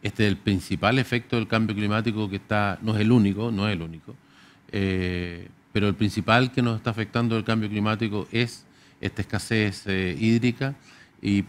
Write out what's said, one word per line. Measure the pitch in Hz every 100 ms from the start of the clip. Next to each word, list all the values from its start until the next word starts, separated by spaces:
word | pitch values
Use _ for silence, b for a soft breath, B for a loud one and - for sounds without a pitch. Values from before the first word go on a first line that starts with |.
este | 101 -
es | 104
el |
principal | 95 - 95 - 98 101 131
efecto | 123 120 - 120
del | 104
cambio | 113 110
climático | 104 104 107 113 107 104
que |
está, | 98 - 104 101 87
no | 110
es | 107
el | 107
único, | 123 98 98 117
no | 101 104
es |
el | 92
único, | 82 80 - 120 b b b b -
eh, | 101 95 92 90 90 87 85 95 - _
pero | 107 101
el |
principal | 95 104 104 95 117 127
que | 131
nos | 120
está | 110 120
afectando | 110 104 117 120 113
el |
cambio | 110 110 107
climático | 104 107 107 110 104 -
es | 113 117 - - b b b
esta | 107 -
escasez, | 104 107 - 110 104 95 101
eh, | 95 92 73
hídrica | 110 113 123 113 135 139 b b b _
y, | 104 101